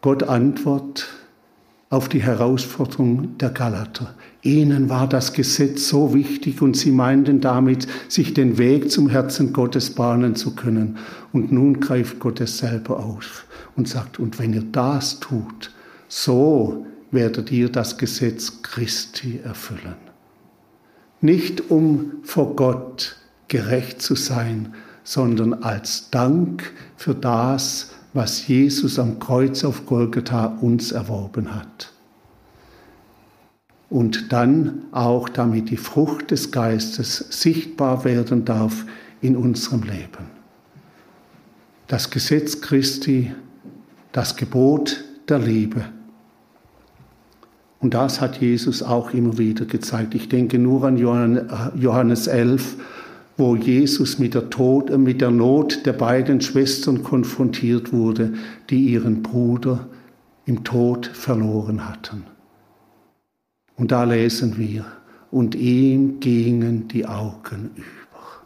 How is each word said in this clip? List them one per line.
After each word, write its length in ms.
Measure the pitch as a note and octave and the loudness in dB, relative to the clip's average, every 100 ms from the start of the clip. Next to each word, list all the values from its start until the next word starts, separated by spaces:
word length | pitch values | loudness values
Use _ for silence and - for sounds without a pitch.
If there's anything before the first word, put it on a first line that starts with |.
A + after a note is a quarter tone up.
Gott 200 | C#3 C3+ | 2 2
Antwort 840 | C#3+ B2 C3 C#3+ D3+ C#3 - - - - - _ _ _ _ _ _ | 2 4 4 2 0 -2 -2 -10 -12 -14 -20 _ _ _ _ _ _
auf 220 | C3+ C3 | -2 0
die 120 | D3+ | 0
Herausforderung 1160 | A2+ A2+ A#2+ B2+ C3 - - - B2+ B2 B2 - | 0 2 2 0 -2 -4 -6 0 2 2 -2 -4
der 100 | B2+ | -4
Galater. 680 | B2+ A#2+ G2 G#2+ - A#2+ - - _ | -2 -4 -4 -8 -10 -12 -12 -20 _
Ihnen 480 | C3 D3 D3 C#3+ B2+ | 2 4 4 4 2
war 180 | B2+ C3 | 2 2
das 240 | C3+ B2 | 0 0
Gesetz 560 | - B2+ - C#3 C#3 - | -2 0 2 2 2 0
so 240 | C#3+ D3 | 2 4
wichtig 480 | C3 C#3+ C#3+ - C3 | 4 2 -2 -4 2
und 160 | C#3 C3 | 2 4
sie 140 | - | 4
meinten 500 | C3 B2 C3+ C#3 C#3 | 4 6 4 4 4
damit, 480 | C3+ B2 C3 B2+ - - - | 4 4 4 2 -2 -10 -4
sich 260 | - - | 0 2
den 240 | - C3 A2 | 4 2 4
Weg 320 | B2 C#3+ C#3+ | 4 4 2
zum 180 | - C#3+ | 2 4
Herzen 460 | B2 C3+ - C3+ | 4 0 0 0
Gottes 400 | - B2 C3+ - | 2 0 0 -4
bahnen 400 | - A#2+ A#2+ B2 | -2 0 2 2
zu 200 | A2 - | 0 -4
können. 440 | - B2 A2 G#2+ - - - - | -4 -2 0 0 -4 -14 -18 -4
Und 200 | C3+ A2 | -2 2
nun 280 | B2+ C#3 C#3 | 4 4 4
greift 400 | C#3 B2+ A#2 - | 2 0 0 -2
Gott 180 | B2 A2+ | -4 -2
es 160 | A2+ - | -4 -2
selber 400 | B2 A2+ A2 - | -4 -4 -4 -6
auf 460 | G#2+ G#2 - - - - - - | -6 -10 -14 -18 -20 -20 -12 -4
und 120 | A2+ | -4
sagt: 300 | - - - | -4 -8 -6
„Und 200 | A#2 - | -6 -4
wenn 140 | A2+ | -2
ihr 140 | A2 A2 | -2 -2
das 480 | B2+ B2+ C#3+ - - | -2 0 0 -4 -8
tut, 520 | - B2 G2+ - - - - - _ | -6 -6 -6 -12 -20 -20 -20 -20 _
so 800 | - - B2 D3 D3 G#2+ - - - - | -6 0 4 4 4 2 -4 -10 -18 -4
werdet 400 | C3 A#2 A2+ A2 | 0 0 -2 -2
ihr 200 | B2 A#2+ | 0 2
das 240 | A#2+ A2+ - | 0 -4 -4
Gesetz 640 | A#2 - A#2+ A2+ - - | -6 -2 -2 -2 -10 -12
Christi 800 | - - A2+ - - - C3 A#2 | -12 -6 -4 -6 -8 -10 -8 -8
erfüllen.“ 540 | A#2+ - - F#2 F2+ F2 - - _ _ _ _ _ _ _ _ _ _ | -10 -12 -12 -12 -12 -16 -20 -20 _ _ _ _ _ _ _ _ _ _
Nicht 480 | D3+ F3 - - - | 4 4 2 -6 0
um 420 | D#3+ D#3+ D3 - - | 2 4 2 -2 -10
vor 320 | - F3+ C3+ C#3+ | -6 -2 0 2
Gott 600 | C3 A#2+ - - - - _ _ _ | 0 0 -8 -10 -12 -12 _ _ _
gerecht 540 | C3 G#2 B2+ B2+ - | -4 0 -2 -4 -10
zu 140 | - B2 | -4 -2
sein, 580 | - B2 A#2 A2 G#2+ - - - | -2 -2 -2 -4 -8 -12 -20 -20
sondern 520 | - - B2 A2+ A2+ | -8 0 2 2 0
als 560 | A#2 A2+ G#2 - - - | 0 -4 -6 -6 -10 -2
Dank 640 | B2 B2 D#3+ F3 - - - - - | 0 2 2 2 -2 -12 -16 -20 -10
für 180 | - | -4
das, 800 | C3+ B2+ A#2 B2 C3+ - - - - - | -2 0 0 0 0 -4 -8 -12 -18 -8
was 320 | C#3 A2 - - | -4 -2 -4 0
Jesus 540 | B2+ C#3 C#3 C3+ B2+ | 4 4 2 -2 0
am 180 | A#2+ A2 | -2 -2
Kreuz 460 | - B2+ C3+ C3+ | -2 2 2 0
auf 220 | D3 A#2+ - | -4 -4 -2
Golgatha 680 | A#2+ A#2+ B2 A#2 B2 A2 - | 0 0 -2 -2 -2 -2 -2
uns 320 | A#2+ A#2 A#2 | 0 0 0
erworben 600 | A#2+ G2+ G#2 G2 - G2+ | -6 -6 -6 -6 -6 -6
hat. 400 | G#2+ - - - _ _ _ _ _ _ _ _ - - _ _ _ _ _ _ _ _ _ _ | -8 -12 -18 -20 _ _ _ _ _ _ _ _ -20 -20 _ _ _ _ _ _ _ _ _ _
Und 420 | C3 A#2 A2 - | 0 0 0 -2
dann 500 | B2 A#2+ D3+ D3+ - - | 2 4 4 2 -4 -8
auch, 360 | B2+ A#2+ B2 A#2+ | -2 0 0 -2
damit 400 | - A#2+ A2 A2 | -2 0 0 -2
die 80 | A2 | -6
Frucht 540 | - - D3+ - - | -4 0 0 0 -2
des 220 | C#3+ - | -2 -2
Geistes 760 | C3 A2+ A2 A2 - B2+ - - | -2 0 0 -4 -6 -6 -6 -8
sichtbar 720 | - E3+ E3 - - C#3 B2+ | 0 0 0 -4 -2 0 0
werden 400 | C3 A#2+ A#2 B2 | 0 0 0 0
darf 420 | A2 A2+ A2 A2 - - - - | 0 0 0 -2 -10 -16 -20 -6
in 160 | B2+ B2+ | 0 2
unserem 460 | A#2+ A2 - B2+ | 2 0 -2 -4
Leben. 480 | G2+ F#2+ F2 - E2+ - - _ _ - _ _ _ _ _ _ _ _ _ _ _ | -4 -8 -10 -16 -18 -18 -20 _ _ -20 _ _ _ _ _ _ _ _ _ _ _
Das 220 | A2+ - | -4 -2
Gesetz 500 | B2+ - D3+ D3 - | -4 0 0 0 -8
Christi, 720 | - C#3 C3+ - - C3 A#2+ - - - - - - _ _ | 0 0 2 -2 0 0 0 -6 -16 -20 -20 -20 -20 _ _
das 240 | - G#2+ - | -4 -4 -4
Gebot 680 | B2+ C3 C3 D3 - - - - - | -2 4 4 4 0 -6 -10 -18 -2
der 120 | D3 | 0
Liebe. 440 | A2+ A2 G#2+ - - - - - _ _ _ _ _ _ _ _ - _ _ _ _ _ _ _ | 2 2 0 -4 -8 -14 -20 -20 _ _ _ _ _ _ _ _ -20 _ _ _ _ _ _ _
Und 140 | C3 | -2
das 260 | A#2 C3+ C3+ | 0 0 0
hat 200 | C3 C3 | -4 0
Jesus 440 | B2 A#2+ A#2 B2 | 2 2 0 -4
auch 280 | B2 A#2+ A#2 | 0 -2 0
immer 260 | B2+ A#2+ A2 | 0 0 2
wieder 260 | A2 A2 G#2+ | 0 0 -4
gezeigt. 480 | A2+ - A2+ A2 | -4 -4 -4 -2
Ich 140 | A2+ - | -4 -2
denke 320 | B2+ A#2+ B2 | 0 2 2
nur 240 | B2 C3+ | 4 4
an 120 | C3+ B2+ | 2 2
Johann-, 540 | A#2+ A#2+ A#2 B2 A#2+ G#2+ A#2 | 2 2 2 2 -2 -6 -6
Johannes 540 | - B2+ A#2+ A#2+ A#2 - | 0 2 4 4 2 2
elf, 480 | B2+ A#2+ C3 - - - - - - - - | 2 4 2 0 -10 -16 -16 -18 -20 -20 0
wo 200 | B2+ A#2 | 2 2
Jesus 640 | A#2 B2+ C#3+ C#3+ C3 - | 4 4 4 2 -2 0
mit 140 | B2 | 0
der 140 | A#2+ A2+ | 0 -4
Tod, 420 | - B2+ C3+ C#3 | 0 2 2 2
äh, 60 | C#3 | 2
mit 240 | C3 B2+ | 4 4
der 120 | B2+ | 2
Not 520 | A#2+ A#2 C#3+ D3 - C#3+ | 4 6 4 2 0 -2
der 60 | |
beiden 480 | A#2+ A#2 B2 C3 C3+ | 0 2 2 4 2
Schwestern 640 | - - C3+ - - B2+ | 2 2 2 0 0 -2
konfrontiert 880 | - C3+ A#2+ - B2+ - A#2+ A#2+ A#2 | 0 0 0 0 -2 0 0 0 0
wurde, 420 | A#2+ A2+ A2 A2 A2 - - - | 0 2 0 -2 -4 -12 -16 -2
die 200 | C3 C3+ | 2 4
ihren 340 | A#2 A2+ A2 | 2 2 0
Bruder 640 | A2 B2 A#2+ A#2+ C3 B2 - - - _ _ _ - | 0 0 2 0 0 -2 -4 -18 -20 _ _ _ -4
im 160 | A#2 | -4
Tod 440 | - B2 A#2+ B2 A#2+ | -2 2 2 2 -6
verloren 840 | - - A#2 A2 G#2+ G#2+ G#2+ A2 | -10 -2 0 0 -2 -2 -6 -6
hatten. 340 | A2 - G#2+ F2+ - _ _ _ _ _ _ _ _ _ _ _ _ _ - | -12 -14 -14 -16 -20 _ _ _ _ _ _ _ _ _ _ _ _ _ -4
Und 140 | A#2+ | 0
da 140 | B2 | 2
lesen 520 | A#2+ A#2 A2+ A2+ B2 A2 | 2 2 2 0 -4 -2
wir: 280 | G#2+ G#2+ G2+ - _ - _ | -4 -6 -10 -18 _ -20 _
„Und 240 | C3 A#2 A#2 | -2 -2 0
ihm 640 | B2 B2 C3+ C3+ C#3 C3+ | 2 4 4 4 2 0
gingen 680 | B2+ A#2+ A#2 A#2+ A#2 A#2 A2+ | 0 2 2 2 0 -2 -2
die 200 | A#2 A2+ | -4 -4
Augen 640 | G#2+ G#2+ - - G2 A2 | -6 -8 -10 -14 -12 -12
über.“ 480 | - - - - - - - | -14 -20 -20 -20 -20 -20 -20